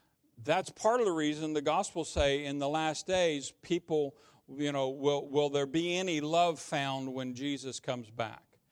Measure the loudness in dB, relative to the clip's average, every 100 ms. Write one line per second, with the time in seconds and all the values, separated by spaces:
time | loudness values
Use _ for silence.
0 | _ _ _ -10 0 0 0 0 2 4
1 | 4 2 0 0 -2 0 0 0 -2 -4
2 | -4 2 2 2 -2 -4 -2 0 -2 -2
3 | -2 2 2 0 -6 -14 -2 -2 0 0
4 | 0 -4 -20 _ -16 -4 -2 0 0 2
5 | 2 2 2 2 2 2 0 0 0 0
6 | 0 -2 2 2 2 0 -4 -2 -2 -4
7 | -4 -6 -6 -6 -6 -4 -6 -8 -6 -6
8 | -6 -6 -6 -8 _ _ _